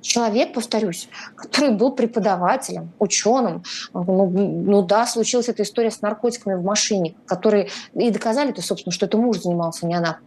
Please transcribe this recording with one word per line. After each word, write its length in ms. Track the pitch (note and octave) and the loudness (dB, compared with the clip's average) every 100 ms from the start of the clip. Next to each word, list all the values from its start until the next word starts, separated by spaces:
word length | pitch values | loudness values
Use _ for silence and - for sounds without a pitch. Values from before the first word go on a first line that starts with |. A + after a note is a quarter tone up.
Человек, 520 | - A#3+ A#3 G#3 C#4+ | 0 0 2 2 0
повторюсь, 540 | - A3 A3 G#3+ E3+ - - - - | -2 -4 -2 -2 -6 -12 -16 -18 -18
который 340 | - - C#4+ G#3 | -6 0 2 4
был 140 | B3 | 2
преподавателем, 960 | C#4 A#3 A3+ G3+ F#3 F3+ C4 - F3+ E3 - | 2 -2 0 0 2 2 0 -2 -10 -10 -4
ученым, 640 | G#3 - G3+ C4 A3+ E3+ F3+ - - | -2 2 2 2 2 -2 -8 -12 -8
ну, 320 | - F3+ F#3+ G3 | -6 0 2 4
ну 540 | F3+ G3 D#3+ F#3 G3+ | 2 0 0 4 4
да, 240 | F3+ G#3 A#3+ | 4 2 2
случилась 420 | A#3 A3 B3 A#3 | 0 0 0 0
эта 140 | A3 | -2
история 280 | G3+ - A3+ | -2 0 -2
с 100 | A3 | 0
наркотиками 540 | G#3 A3 A#3+ A3+ G3+ F#3+ | -6 -2 -2 -2 -4 -2
в 80 | F3+ | 0
машине, 480 | G#3 - G3+ E3+ - - | 0 0 0 -2 -4 -6
которые 420 | F3+ G#3+ G#3 F#3+ - - | 0 2 2 0 -6 -10
и 160 | - A#3 | -2 0
доказали-то, 520 | G#3+ A3+ A3+ C#4+ A3 | 0 0 0 0 -2
собственно, 300 | F3 F#3 - | -4 -6 -4
что 140 | F3 F#3+ | -4 0
это 120 | G#3 | 2
муж 220 | A#3+ G3+ | 2 0
занимался, 440 | F3+ F3 E3+ E3 E3+ | 0 -2 -2 -4 -4
не 60 | F3 | 0
она. 220 | E3+ D#3 | 0 -4